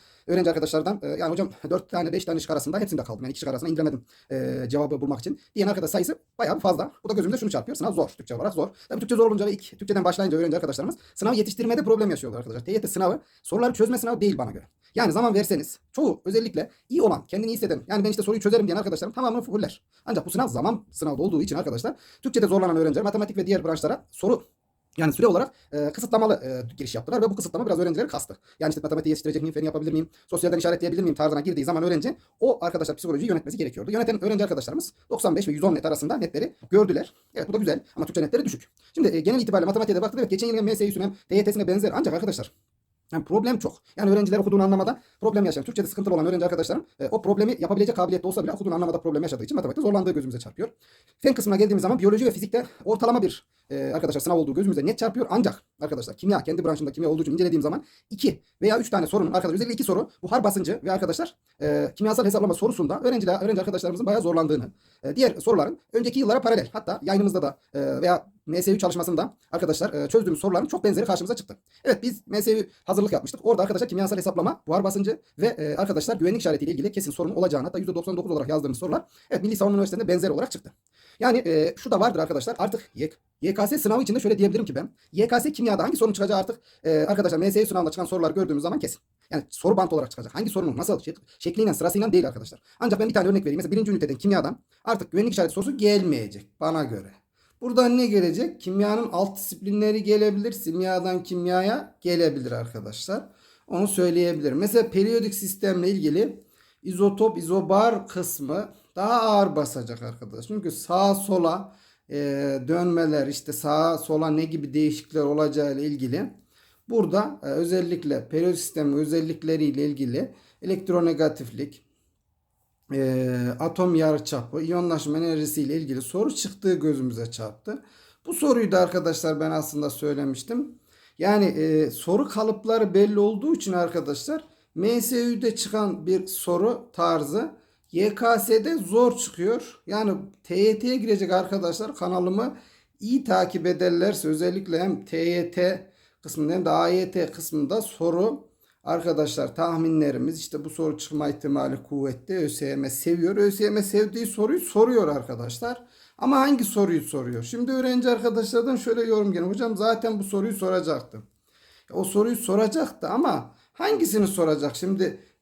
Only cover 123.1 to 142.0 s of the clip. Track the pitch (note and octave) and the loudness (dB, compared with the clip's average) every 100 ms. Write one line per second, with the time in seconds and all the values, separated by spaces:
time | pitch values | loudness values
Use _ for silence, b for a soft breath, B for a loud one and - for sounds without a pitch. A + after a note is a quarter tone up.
123.1 | C3 B2+ B2 B2 A#2+ E3 E3 F3+ D#3+ D#3 | 2 0 0 -2 -2 -2 0 2 4 4
124.1 | D3+ - C3+ A#2 D3+ D#3+ F3 F3 D#3 D3 | 2 -2 -6 -6 -6 -2 0 0 -2 -2
125.1 | D#3 E3+ D#3 D3+ D3+ C3+ D#3+ C#3+ C3 B2 | -2 0 0 -2 -2 -2 -2 -4 -6 -4
126.1 | F#3 C4 - G3 - F#3+ E3+ D3+ C3+ B2+ | -2 -2 -2 -6 -4 0 2 0 0 -2
127.1 | A2+ A2+ A2+ A2 - - B3 - b b | -4 -8 -8 -12 -12 -12 -12 -14 b b
128.1 | b - - D4 A#3+ G#3 F#3 F3+ F3+ E3 | b -10 0 4 4 4 4 4 2 -2
129.1 | D#3+ D#3+ D3 D#3 D#3+ D3+ D3 D3 - D3 | -2 -2 -2 -2 -2 -4 -4 -4 -4 -4
130.1 | C#3+ C#3 C3 - A#3+ C#4+ - b b b | -2 -4 -4 -6 -6 -6 -10 b b b
131.1 | b F3+ G#3 F#3+ D#3 D#3+ D#3 D3+ - - | b 2 4 4 2 2 4 2 -2 0
132.1 | G3+ C#4+ G#3+ A3 G#3 G#3+ A3+ G3+ F#3+ G#3 | 0 0 -2 -2 -2 0 2 4 4 4
133.1 | G#3 G#3 G#3+ D4 - G3 F3+ F3 E3+ C#3+ | 4 2 2 0 0 0 0 0 -2 -4
134.1 | C#3 - D#4 - b b D#3+ G3+ A#3+ G#3 | -6 -4 -6 -8 b b -4 0 0 0
135.1 | B3 A#3+ A#3 A#3 A3+ - G#3+ G#3 E3 D#3 | 0 0 0 -2 -2 -4 -2 -2 -2 0
136.1 | F#3 F#3+ - - F3 G#3+ A#3+ - - E3+ | -2 -2 -6 -2 0 2 0 -6 -2 0
137.1 | E3 C#3+ G3 D#4 - b b b E3 G#3 | 2 0 -4 -4 -8 b b b 0 0
138.1 | G3+ A#3 A3+ G3 A3 C#4 E4 F3 A3 A#3+ | 2 4 4 4 4 4 -2 2 4 6
139.1 | - - - F3+ A#3 - - - G#3 G#3+ | 4 -4 -4 -2 -2 -4 -14 -6 -2 0
140.1 | F#3+ - - - F3+ G#3 G#3+ B3 B3+ A3+ | -2 -6 -16 -4 2 4 4 0 0 2
141.1 | G3 F#3 F3+ F#3 G3 E3+ E3 G#3+ - | 2 2 2 2 -2 -2 -4 -6 -6